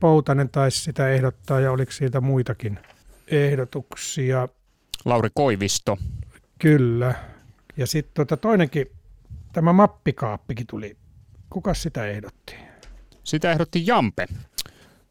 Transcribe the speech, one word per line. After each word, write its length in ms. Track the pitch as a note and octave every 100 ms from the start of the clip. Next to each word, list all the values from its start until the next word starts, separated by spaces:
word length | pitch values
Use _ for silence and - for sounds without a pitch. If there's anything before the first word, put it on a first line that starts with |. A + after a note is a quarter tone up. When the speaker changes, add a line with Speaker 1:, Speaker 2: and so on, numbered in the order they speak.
Speaker 1:
Poutanen 480 | E3+ D#3 C#3 C#3 C3+
taisi 320 | C#3+ C3+ -
sitä 260 | - C#3+ C3+
ehdottaa, 520 | C3+ C3 - - C3+
ja 120 | C3+
oliko 200 | C3 B2+
siitä 280 | - C3+ C3
muitakin 580 | B2+ C3+ A#2+ A2 A2 G2+ - - - - -
ehdotuksia? 1200 | D3+ C#3+ C#3 B2 C#3+ - - - - C3 C3 B2+ - _ _ _ -
Speaker 2:
Lauri 240 | A#2+ A#2+ G#2+
Koivisto. 640 | - C#3 G2+ G2+ - - G2+ - - - - _ _
Speaker 1:
Kyllä. 560 | D#3 D3+ B2 A#2 B2 B2 - - - _ _ -
Ja 100 | B2
sit 220 | D#3 -
tota 220 | - C#3+ D3+
toinenkin, 500 | A3 G#3+ D#3 D3+ C3 - - - _ - -
tämä 200 | F3 E3
mappikaappikin 920 | F3+ G3+ - - - A#2+ G#2 - A#2 A#2
tuli. 300 | G#2+ G#2 - - - - - -
Kukas 320 | F#3+ G3 E3
sitä 240 | E3 C#3 G#2
ehdotti? 480 | G2+ G2+ - - - - - - - - -
Speaker 2:
Sitä 280 | - D#3 F3
ehdotti 340 | D#3+ E3 F3 E3+
Jampe. 400 | A#3 A#2 - F2+ F#2+ - - - - - _ _